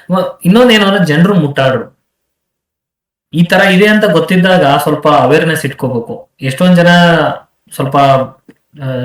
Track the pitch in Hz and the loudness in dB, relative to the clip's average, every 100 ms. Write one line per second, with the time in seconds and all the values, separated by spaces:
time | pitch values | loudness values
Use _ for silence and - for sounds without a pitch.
0 | - 185 - - 175 220 247 220 196 202 | -6 -4 -4 -4 0 2 4 2 0 0
1 | 156 147 185 190 143 139 131 127 - _ | 0 0 2 0 -2 -2 -2 -2 -8 _
2 | _ _ _ _ _ _ _ _ _ _ | _ _ _ _ _ _ _ _ _ _
3 | _ _ _ 156 170 185 190 185 214 214 | _ _ _ -2 0 2 2 2 2 2
4 | 208 160 - 185 185 180 139 - 160 147 | 0 -2 -2 0 2 2 2 0 -2 -2
5 | 156 - - 156 165 151 139 - 127 120 | 0 0 2 0 0 -4 -8 -8 -8 -6
6 | - 117 - - 135 - 180 175 170 175 | -10 -14 -18 -12 -8 -2 2 4 4 4
7 | 170 165 147 - _ _ _ - 135 143 | 2 2 -2 -6 _ _ _ -8 -4 0
8 | 139 135 127 - _ _ _ 147 135 127 | 2 0 -2 -12 _ _ _ -14 -10 -8